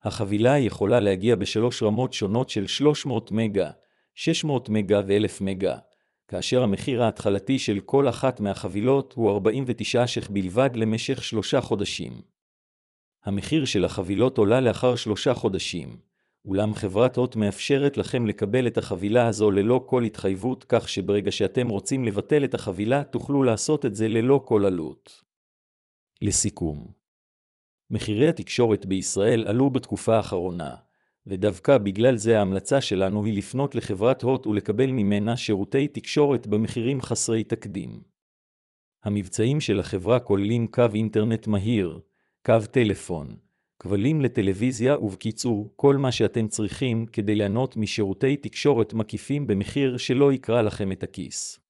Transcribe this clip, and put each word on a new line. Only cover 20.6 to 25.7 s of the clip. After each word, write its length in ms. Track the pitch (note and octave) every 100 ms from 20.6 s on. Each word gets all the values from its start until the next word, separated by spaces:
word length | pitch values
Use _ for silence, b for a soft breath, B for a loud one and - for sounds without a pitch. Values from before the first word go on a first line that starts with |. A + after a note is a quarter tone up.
| -
כך 200 | A#2 -
שברגע 420 | - F#2+ G2+ G2
שאתם 380 | - G2 - B2
רוצים 360 | G2 - C3+
לבטל 400 | A#2 G2+ - D3+
את 100 | C#3
החבילה, 500 | - - F#2 G#2+ C#3
תוכלו 380 | C#3 A#2+ - C#3+
לעשות 440 | C3 G#2+ - D3+ C3+
את 80 |
זה 140 | G#2 A2
ללא 320 | A2+ A#2 C#3
כל 200 | C3+ A2
עלות. 580 | G2 F2+ D2+ - _ - _ _ _ _ _